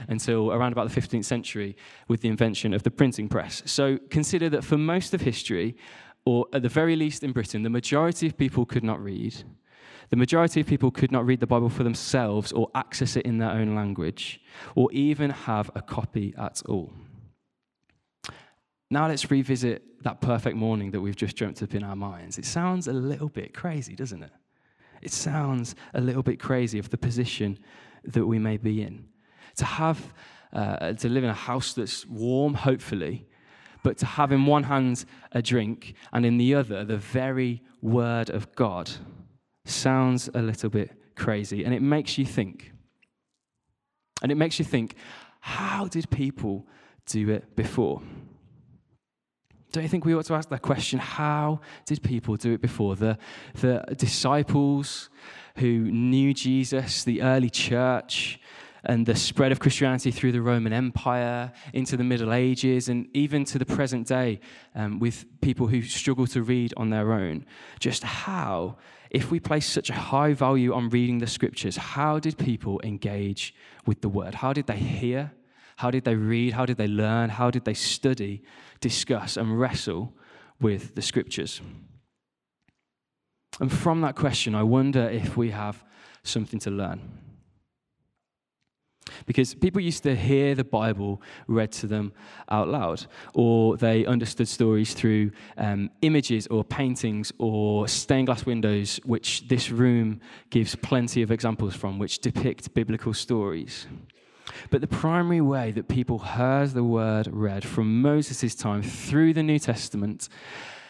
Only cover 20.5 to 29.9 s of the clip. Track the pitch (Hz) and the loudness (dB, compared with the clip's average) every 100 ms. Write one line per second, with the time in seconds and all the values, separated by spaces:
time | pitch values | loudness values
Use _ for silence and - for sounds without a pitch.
20.5 | 110 113 107 98 101 98 98 104 - 104 | -2 0 0 -2 -4 -4 -4 -4 -4 -6
21.5 | - 101 101 101 98 101 87 87 - - | -6 -6 -6 -6 -8 -10 -10 -14 -10 -6
22.5 | 170 180 185 151 131 131 143 147 - - | -2 -2 -2 -2 -4 -4 -4 -6 -8 -12
23.5 | - 175 156 120 95 127 92 76 _ _ | -10 -8 -6 -8 -10 -10 -10 -16 _ _
24.5 | _ _ _ _ - - - 160 151 143 | _ _ _ _ -20 -10 -6 -4 -2 0
25.5 | 127 117 - - - 123 127 127 - - | -2 -4 -10 -8 -2 0 0 0 -2 0
26.5 | 127 120 107 98 - 123 117 120 - 104 | 0 2 -2 -4 -4 -2 0 -2 -2 -4
27.5 | 98 - - - - - 117 104 113 110 | -4 -12 -20 -20 -20 -4 0 2 2 0
28.5 | 107 110 107 101 - - _ _ _ - | -2 -2 -2 -4 -10 -18 _ _ _ -14
29.5 | - - - 160 | -6 -4 0 0